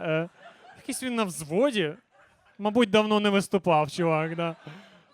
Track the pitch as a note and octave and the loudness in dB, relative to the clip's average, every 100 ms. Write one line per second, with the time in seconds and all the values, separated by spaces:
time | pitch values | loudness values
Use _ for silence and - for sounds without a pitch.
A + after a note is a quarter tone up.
0 | E3+ D#3 E3+ - - - - - - - | 0 -2 -2 -10 -20 -20 -20 -16 -10 -8
1 | C4 A#3 G3+ D3 D3 F3 C#4+ G#3+ D#3 D#3+ | -4 -2 -4 -6 -4 0 0 0 -4 -6
2 | _ _ _ _ _ - G#3 G#3+ A3+ G#3+ | _ _ _ _ _ -6 -2 2 4 4
3 | G#3+ G#3+ G#3 G3 - G3 F3+ D#3 D3+ - | 4 2 4 2 2 0 4 2 2 -2
4 | E3 D#3 D#3+ E3 E3+ D#3+ - F3 - - | 0 0 -2 -4 -6 -8 -16 -20 -20 -20
5 | _ | _